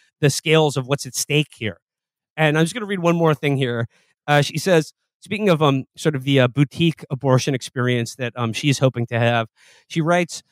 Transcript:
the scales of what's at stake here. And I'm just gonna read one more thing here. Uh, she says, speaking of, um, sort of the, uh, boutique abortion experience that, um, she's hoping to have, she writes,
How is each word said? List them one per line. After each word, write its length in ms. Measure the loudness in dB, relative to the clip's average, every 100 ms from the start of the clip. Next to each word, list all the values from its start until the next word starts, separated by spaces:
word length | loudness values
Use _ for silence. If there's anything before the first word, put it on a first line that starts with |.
| _ 0
the 100 | 0
scales 460 | 0 2 2 2 0
of 100 | -4
what's 200 | -4 -6
at 80 |
stake 380 | -8 -2 -2 -2 -6
here. 240 | -10 -10 _ _ _ _ _ -2
And 200 | 0 2
I'm 80 |
just 100 | 0
gonna 120 | -2 -6
read 140 | -2
one 160 | 0 2
more 180 | 2
thing 220 | 0 0 -2
here. 320 | -2 -4 -6 _ _ _ 0
Uh, 160 | 2
she 160 | 2 -2
says, 340 | 2 2 2 -8 _ _
speaking 300 | -10 -2 2
of, 140 | 4
um, 220 | 4 2 -2 -6
sort 180 | -4
of 100 | -2
the, 160 | 0 2
uh, 80 | 2
boutique 560 | 2 -2 0 -2 -2 -8
abortion 440 | -4 2 2 2
experience 600 | -4 -6 -4 -2 -2 -4 -6
that, 160 | -8 -6
um, 160 | -6
she's 260 | -2 0 2
hoping 280 | 2 0 -4
to 120 | 0
have, 300 | 0 0 -4 _ _ _ -10
she 120 | -4
writes, 420 | 0 0 -2 -6 -18